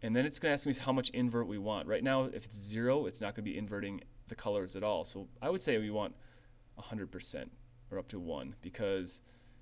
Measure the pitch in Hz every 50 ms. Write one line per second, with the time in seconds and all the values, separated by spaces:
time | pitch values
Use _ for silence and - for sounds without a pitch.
0 | - 113 113 123 135 151 147 - - 156 143 143 - 147 131 - - 135 131 135
1 | 127 - - 123 123 123 117 117 117 90 107 104 98 104 107 98 76 - 107 104
2 | 123 135 135 131 131 131 - - - - - 101 98 101 104 110 117 123 131 147
3 | 135 92 - - 110 101 107 - 107 107 71 85 107 98 104 101 101 101 98 92
4 | - - - - - - 113 - - 113 104 104 92 92 - 95 101 107 104 85
5 | 76 - - 98 98 - - - 131 143 180 185 - 160 123 110 107 107 104 107
6 | 104 - - - - - - - - - - - - - - - - - 110 110
7 | 98 - - 90 - - - 73 60 - - - - - - - - - - 95
8 | 87 - - 95 87 82 80 69 65 67 92 - - 87 90 - 110 98 98 95
9 | 90 87 - - - - - - - - - -